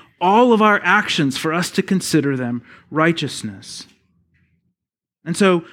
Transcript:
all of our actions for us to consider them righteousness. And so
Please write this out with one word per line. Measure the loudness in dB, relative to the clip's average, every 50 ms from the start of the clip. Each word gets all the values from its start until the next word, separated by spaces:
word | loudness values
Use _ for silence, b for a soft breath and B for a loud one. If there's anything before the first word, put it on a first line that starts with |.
| B B B B
all | 0 2 4 4 6 6 4
of | 4
our | 4 4 2 2 2
actions | 0 0 0 0 -2 -2 -2 -2 -2 -2 -4
for | -4 -4
us | -4 -4 -4 -4
to | -4 -4
consider | -2 -2 -2 -4 -2 0 0 0 0 0 -2 -4
them | -4 -4 -6 -8 -10 b b b b b
righteousness. | -4 0 0 0 0 -2 -4 -8 -8 -10 -12 -12 -12 -14 -18 -18 -18 -18 -20 -20 _ _ _ _ _ _ _ _ _ _ _ _ _ _ _ _ _ _ _ _ _ _ _ _ _ _ -10
And | -6 -2
so | 2 2 4 2 2 -2 B